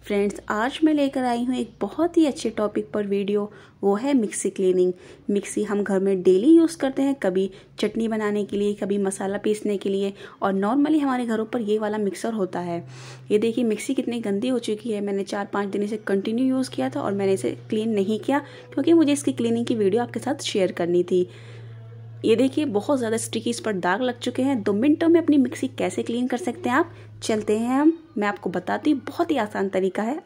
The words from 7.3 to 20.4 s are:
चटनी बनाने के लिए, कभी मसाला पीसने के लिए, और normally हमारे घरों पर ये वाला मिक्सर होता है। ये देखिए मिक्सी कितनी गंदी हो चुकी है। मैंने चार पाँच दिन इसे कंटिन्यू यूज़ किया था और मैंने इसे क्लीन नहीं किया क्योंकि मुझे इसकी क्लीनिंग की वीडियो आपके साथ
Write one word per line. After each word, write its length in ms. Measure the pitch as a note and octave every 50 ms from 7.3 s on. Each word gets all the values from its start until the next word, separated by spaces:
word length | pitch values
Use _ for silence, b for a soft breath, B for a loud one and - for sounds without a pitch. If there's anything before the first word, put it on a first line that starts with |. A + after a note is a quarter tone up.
| F3+ F#3+ G3 F#3+ B B B B - -
चटनी 300 | - G#3 G#3+ A3+ A3+ A3
बनाने 360 | A3+ A3 G#3+ G#3 G#3 G#3 G3+
के 120 | G3+ -
लिए, 160 | G3+ G3+ G3+ G#3
कभी 240 | G#3 G#3 F#3+ G3+ G3+
मसाला 380 | G3 F#3+ G3 - G3+ F#3+ G3 G3+
पीसने 380 | - G#3+ G#3+ G#3 - G#3 G#3
के 120 | F#3+ - G3+
लिए, 240 | G3 G3 G3 G3 G3 B B B B B
और 120 | - G3 G3
normally 480 | G3 G3 G#3 B3 C#4+ C#4+ D#4 D#4 D#4
हमारे 240 | C#4+ C4+ B3+ B3 A#3+
घरों 200 | A#3 A3 G#3+ A3
पर 140 | A3 - B3
ये 160 | A3 G3+ G#3 G#3+
वाला 200 | G#3+ G#3 G#3+ A3
मिक्सर 340 | G#3 G3 F3+ - - A3+
होता 280 | A3+ A3 F#3 F#3 - F3+
है। 220 | F3 F3 E3+ E3+ - B B B B B B B B -
ये 80 | G3+ G#3
देखिए 260 | A3 A#3 A3+ C4 B3
मिक्सी 280 | A3 G#3+ G#3 - - C4+
कितनी 260 | C#4 A#3+ A#3+ A#3 A#3+
गंदी 280 | A3 G#3 G3 G3+ A#3 B3+
हो 100 | C4 A#3
चुकी 320 | A#3+ - G#3+ G#3+ - A#3+
है। 80 | G#3 G3+
मैंने 220 | G3+ G3+ G3 G3 G3
चार 240 | - A3 G3+ G3+ G3+
पाँच 160 | - G3+ G3+ G3
दिन 140 | G3 G#3
इसे 140 | G#3 G#3 A3+ G#3+ -
कंटिन्यू 400 | - G3 G3 G3 A3 A3+ A#3 C4
यूज़ 240 | C4 C4 C4 B3+ -
किया 200 | - C4+ C4 C4
था 120 | C4 C#4+
और 100 | - -
मैंने 200 | G3 G3 G3 G3 F#3+
इसे 220 | G3 - A#3 - - - -
क्लीन 260 | A3+ G#3+ A3 A3+ A3
नहीं 240 | G3+ G3 G3 G#3+ G#3+
किया 240 | G#3+ - C4+ D4 C#4 B B B B B -
क्योंकि 180 | C#4+ C#4 E4 E4+
मुझे 180 | E4 D#4 C#4
इसकी 200 | C#4+ C#4 - C#4
क्लीनिंग 340 | B3+ - A#3 A#3 A3+ A#3 A#3
की 80 | - B3+
वीडियो 280 | A3 G#3 F#3+ G3 A#3+
आपके 180 | A#3+ A#3 - A#3
साथ 240 | - B3 D4 -